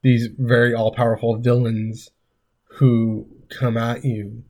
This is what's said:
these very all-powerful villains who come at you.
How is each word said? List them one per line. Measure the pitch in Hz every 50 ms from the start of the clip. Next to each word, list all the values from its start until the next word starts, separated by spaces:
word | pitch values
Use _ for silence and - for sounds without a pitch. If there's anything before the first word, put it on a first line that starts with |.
these | - 135 123 117 117 113 -
very | - 131 117 123 117 120 120 117
all-powerful | 113 110 110 - - 123 113 113 - - 117 117
villains | 113 120 123 120 123 123 113 113 107 110 110 110 - - _ _ _ _ _ _ _ _ _ _ _ _ _ - -
who | 143 127 117 113 113 113 110 107 - - - - - _
come | - - 131 120 113
at | 113 113 120 123 123 -
you. | 135 113 107 101 101 110 117 131